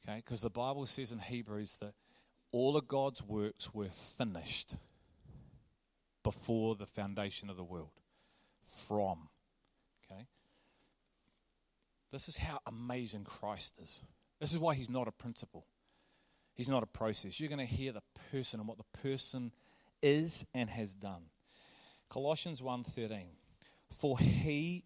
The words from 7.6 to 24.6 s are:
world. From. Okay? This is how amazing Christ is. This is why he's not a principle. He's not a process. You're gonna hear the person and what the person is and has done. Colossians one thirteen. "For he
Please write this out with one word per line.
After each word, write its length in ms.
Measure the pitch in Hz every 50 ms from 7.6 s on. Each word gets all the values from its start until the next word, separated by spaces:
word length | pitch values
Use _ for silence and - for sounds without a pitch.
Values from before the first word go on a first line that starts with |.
| 90
world. 340 | 85 90 85 80 76 - - _ _ _ _ _ _ _ _ _ _ _ _
From. 680 | - - - - - - 104 104 101 92 87 80 80 78 _ _ _ _ _ _ _ _ _ _ _ _ _ _ -
Okay? 220 | - 95 95 135 - _ _ _ _ _ _ _ _ _ _ _ _ _ _ _ _ _ _ _ _ _ _ _ _ _ _ _ _ _ _ _ _ _ _ _ -
This 200 | - 139 - -
is 80 | 156
how 240 | - - 165 151 135 -
amazing 600 | 110 113 113 120 123 123 127 123 107 104 104 101
Christ 520 | 98 - - - 104 104 98 - - - -
is. 220 | - - - - - - - _ _ _ _ -
This 140 | 156 143 160
is 40 |
why 160 | 165 160 165 147
he's 160 | 135 127 120
not 160 | 123 127 123
a 60 | 110
principle. 560 | - - - 120 113 - - - - 82 - _ _ _ _ _ _ _ _ _ _ _ _ _ _ _ _ _ -
He's 160 | - 123 135
not 120 | 135 123
a 40 | 113
process. 560 | - - - 113 110 107 - - 98 90 -
You're 80 | 156 147
gonna 160 | 147 143 131
hear 260 | 120 - 135 135 131
the 120 | 113 104 - _ - - - -
person 300 | - 135 123 - - 113
and 80 | 107 110
what 80 | 113
the 80 | 107 110 _ - -
person 540 | - 135 135 131 - - - 131 123 117 - _ - - - - - _ _ -
is 440 | - 143 143 151 160 170 - - - - -
and 160 | 127 120 107
has 260 | - 117 107 98 95
done. 340 | 98 104 98 95 87 85 80 _ _ _ _ - - - - - - - - - - _
Colossians 560 | - - 131 135 147 160 156 - 175 160 123 127
one 220 | 131 123 123 120
thirteen. 500 | - - 127 113 107 110 101 92 87 82 - - - - - - - - - _ -
"For 280 | - - - 143 131
he 680 | 120 - - - - - 156 147 147